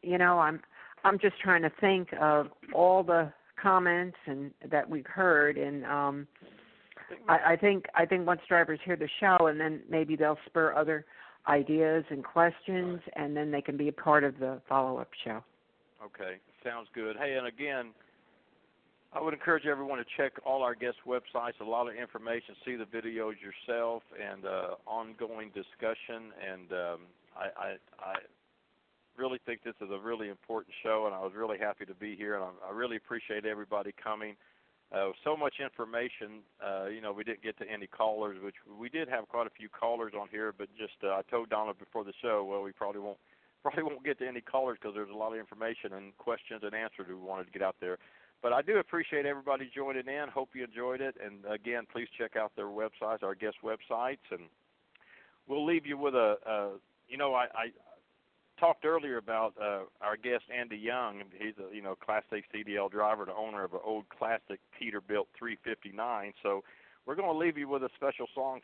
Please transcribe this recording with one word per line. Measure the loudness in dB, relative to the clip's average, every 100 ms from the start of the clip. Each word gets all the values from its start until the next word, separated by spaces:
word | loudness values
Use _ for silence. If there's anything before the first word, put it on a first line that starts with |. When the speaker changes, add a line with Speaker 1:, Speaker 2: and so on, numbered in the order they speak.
Speaker 1:
you | 0 6
know, | 8 8
I'm, | 6 4 -6 -20 -20 4
I'm | 6 8
just | 4 4
trying | 6 6
to | 6 4
think | 6 6 4 4
of | 6 6 4 -2 -2
all | 8 10 8
the | 8 6 4 -2 _ 0
comments | 6 8 8 4 2 -4 -6
and | -6 -6 -8 0
that | 2 2
we've | -2 -4
heard, | 4 8 8 8 4
and, | 0 -2 -2
um, | 0 2 0 -8 -14 -20 -20 -20 -20 -20 -18 -14 -4 6
I, | 6 8
I | 6
think, | 6 4 2 4
I | 4
think | 4 2
once | 0 4
drivers | 6 6 2
hear | -2 -2
the | -2 2
show, | 8 8 8
and | 6
then | 0 -2 0
maybe | 0 2 4
they'll | 4 2 0
spur | 2 4
other | 4 2 0 -4 -18 -20 -6 2
ideas | 4 4 4 4 4 0
and | -6
questions, | 0 6 6 4 -4 -2 -2 -4 -8
Speaker 2:
Right. | -6 -4
Speaker 1:
and | -2
then | -2
they | -2
can | -2 -2
be | 0
a |
part | 0 6 8
of | 6 2
the | -4 -4 2
follow-up | 2 2 0 -6 -10
show. | -8 -8 -10 _ _ _ _ -20
Speaker 2:
Okay, | -18 -10 -10 -10 _ _
sounds | -8 -8 -10 -6
good. | -6 -2
Hey, | -2 -2
and | -2
again, | -6 -4 -4 -6 -12 _ _ _ _ _ _ _ _ _ _ _
I | -6
would | -4
encourage | -2 2 2 2
everyone | -2 -2 -6
to | -6 -2
check | -2 -2 -2
all | 0
our | 0
guest | -2 -4 -6 -4
websites, | -4 -4 -6 -4 -6
a | -4
lot | -2 -2
of | -4
information, | -10 -10 -6 -6 -6 -14 -10
see | -8
the | -6
videos | -8 -6 -4 -6 -8
yourself, | -14 -12 -4 -2 0 -2 -8 -12
and, | -10 -8 -6
uh, | -4 -4 -8 -8
ongoing | -8 -8 -8 -10 -8 -10
discussion. | -12 -14 -6 -4 -4 -6 -12 -12 -14
And, | -12 -12 -8
um, | -4 -4 -6 -12 _ _ -10
I, | -8
I, | -6 -8 -10 _ -14
I | -8 -8 -10 _ _ _ _ _ _ _ _ -6
really | -4 -4 -8
think | -10
this | -8 -10
is | -8
a | -8
really | -6 -6 -6
important | -10 -6 -6 -6 -8
show, | 0 0 0
and |
I | -2
was | -6 -4
really | -4 -2
happy | -4 -4 -10
to |
be | -12 -10 -8
here, | -4 -4
and |
I, | -4 -10 -10
I |
really | -6 -4 -4
appreciate | -8 -10 -6 -6 -4
everybody | -6 -4 -4 -6 -8
coming. | -8 -6 -8 -12 _ _ _ _ _
Uh, | -2 -2 -2
so | -4 -2
much | -2 -4
information, | -10 -8 -6 -4 -6 -8 -14 -16 -20 -12
uh, | -8 -6 -6
you | -8
know, | -8
we | -8
didn't | -8 -8
get | -8 -10
to | -10
any | -10 -8
callers, | 0 0 0 -4 -6
which | -12 -12 -18 -14
we | -10
did | -8 -4
have | -4 -4
quite | -4 -4
a |
few | -6 -16
callers | -4 -2 -2 -4 -8
on | -8
here, | -6 -6 -6
but | -12 -12
just, | -14 -6
uh, | -2
I | -2 -2
told | -4 -2
Donna | -2 -2
before | -6 -8 -10
the | -10 -6
show, | 0 0
well, | 0 -4
we | -6
probably | -6 -6 -6
won't, | -8 -12 _ _
<laughs> | _ _
probably | -6 -4
won't | -4 -6
get | -4 -4
to | -4
any | -8
callers | -2 0 0 -2
'cause | -8
there's | -8 -8
a | -6
lot | -6
of | -6
information | -10 -8 -6 -6 -8
and | -12 -14 -10
questions | -6 -6 -6 -10
and | -8 -6
answers | -8 -8 -12
we | -12
wanted | -10 -10 -8
to |
get | -4
out | -2 -2
there, | -6 -8 -10 -20 _ _
but | 0
I | 0
do | 2 0
appreciate | 0 -4 -2 -2 -2
everybody | -4 -2 -4 -4
joining | -8 -6 -6 -6
in. | -6 -6
Hope | -6 -6
you | -8
enjoyed | -10 -6 -4 -4
it. | -6 -6 -12
And | -12 -8
again, | -8 -4 -6 -6
please | -8 -10 -8
check | -6 -4
out | -4 -6
their | -8
websites, | -4 -6 -4 -4 -4
our | -4
guest | -4 -6 -6
websites, | -6 -6 -4 -4 -2 -4 -10
and | -12 -12 _ _ _ _ _ _ -20 -20 _ -6
we'll | -2 2
leave | 0 0
you | -2
with | 2
a, | 4 4 4 0
a, | -2 -2 -6 _ _ -14
you | -4
know, | 0
I, | 2 0 -2
I | -8 -8 -20 -20 _ _ _ _ _ 2
talked | 4 4 2
earlier | 0 0 -4
about, | -2 -2 -2 -2
uh, | -4 -4 -6 -8
our | -6 -4
guest | -2 -4 -4 -8
Andy | -6 -6
Young. | -4 -4 -4 -6 -14 -10
He's | -10 -8
a, | -12
you | -10
know, | -10 -8
Class | -2 -2 -2
A | -8 -8
C | -10
D | -6 -2
L | -2
driver, | 0 2 2 -2
the |
owner | -8 -8 -6
of | -6
an | -6
old | -4 -6 -6
classic | -6 -2 -2 -4 -14 _ -12
Peterbilt | -8 -8 -4 -4 -4 -6
three | -10 -10
fifty-nine. | -8 -10 -10 -8 -6 -6 -8 -6
So | -2 -2 -4 -20 -20 _ -10
we're | -4
gonna | -2 0
leave | 0 0
you | -4
with | -4
a | -4 -2
special | -2 -2 -6 -6
song | -6 -6